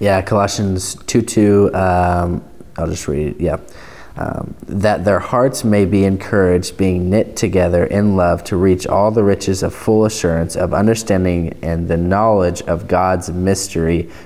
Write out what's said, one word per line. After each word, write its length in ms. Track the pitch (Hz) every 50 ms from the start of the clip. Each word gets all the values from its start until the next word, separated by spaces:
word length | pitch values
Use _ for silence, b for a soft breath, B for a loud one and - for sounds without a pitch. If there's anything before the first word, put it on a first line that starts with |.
Yeah, 200 | 104 101 95 95
Colossians 760 | 95 - 107 101 101 98 - - 104 98 95 92 - - - - -
two 160 | - - 123
two, 500 | 113 - - 113 104 104 101 101 101 92 -
um, 680 | 95 95 92 90 90 90 87 87 87 87 87 87 - - - - - - - - -
I'll 100 | 82 82
just 200 | 82 - - -
read 200 | 71 73 76 73
it. 100 | - -
Yeah. 180 | 85 85 - - - B B B B B B B B B B -
Um, 360 | - - 50 50 - - - - - -
"That 360 | - 98 92 104 104 - 90
their 140 | 101 98 87
hearts 440 | - - - 120 127 139 139 - -
may 220 | 113 104 104 101
be 180 | 87 101 98 95
encouraged, 720 | 98 95 92 - - - 101 95 90 90 90 87 - - -
being 320 | 95 95 90 90 90 90
knit 260 | 98 110 - - -
together 500 | - - 98 87 95 87 87 87 87 90
in 300 | - - 101 104 104 98
love, 280 | 95 87 87 85 85 -
to 100 | - 101 87
reach 280 | 95 95 90 92 - -
all 240 | - 95 101 110
the 120 | 110 117 104
riches 400 | 101 98 90 - - 95 90 -
of 100 | - -
full 320 | - - - 110 107 110
assurance 500 | 107 - - - 87 82 82 82 85 -
of 180 | 92 92 87 78
understanding 840 | 95 101 110 113 110 - - 101 92 92 92 87 87 85 80 - -
and 260 | - 82 82 82 85 87
the 100 | 85 82
knowledge 640 | 87 90 95 101 110 113 107 101 90 87 85 - -
of 240 | - 85 82 104 92
God's 420 | 92 90 92 92 92 90 87 -
mystery, 800 | 85 90 90 95 98 95 - - - 85 82 82 85 85 82 B B B B